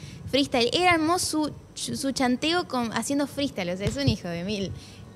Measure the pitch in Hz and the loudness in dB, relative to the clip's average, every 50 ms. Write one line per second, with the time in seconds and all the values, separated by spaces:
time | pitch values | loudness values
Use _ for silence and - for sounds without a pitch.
0 | - - - - - - - 269 285 269 - 247 233 - - 320 359 359 349 320 | -16 -14 -14 -12 -6 0 2 2 2 4 4 2 2 4 4 4 6 6 6 6
1 | 311 311 349 370 - - - 311 302 277 - - - - - - - - 240 233 | 4 2 2 2 0 0 0 0 0 -2 -2 -8 -14 -16 -12 -8 -6 -6 -4 -2
2 | - 269 247 - 269 247 247 240 - 311 339 359 330 - - 247 240 226 - 226 | -2 -2 0 2 2 2 2 2 2 2 2 2 0 0 -2 -2 -2 0 -2 -2
3 | 220 - 277 285 285 269 - - 285 - - - 180 175 180 185 202 214 220 269 | -2 0 0 0 0 0 -2 -2 -2 -2 -2 -2 -4 -2 -2 -2 -2 -2 -2 0
4 | 285 262 220 185 - 175 170 170 175 202 214 196 196 - - - - - - - | 0 0 0 0 -2 -4 -4 -4 -4 -4 -2 -2 -4 -4 -6 -8 -12 -16 -18 -18
5 | - - - | -18 -18 -20